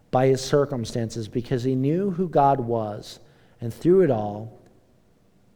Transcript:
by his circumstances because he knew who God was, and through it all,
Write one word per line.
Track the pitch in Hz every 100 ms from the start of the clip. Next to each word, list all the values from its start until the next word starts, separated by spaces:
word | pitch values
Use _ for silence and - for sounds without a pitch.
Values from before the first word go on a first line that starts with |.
| _
by | 127 135
his | 127
circumstances | - 147 139 131 110 120 113 117 104
because | 127 - 131
he | 127 131
knew | 139 170 202
who | 170 180
God | 151 139 131
was, | 117 117 107 107 - - - _ _ -
and | 117
through | - 160 190
it | 165
all, | 113 104 104 113 - _ _ _ _ _ _ _ _ _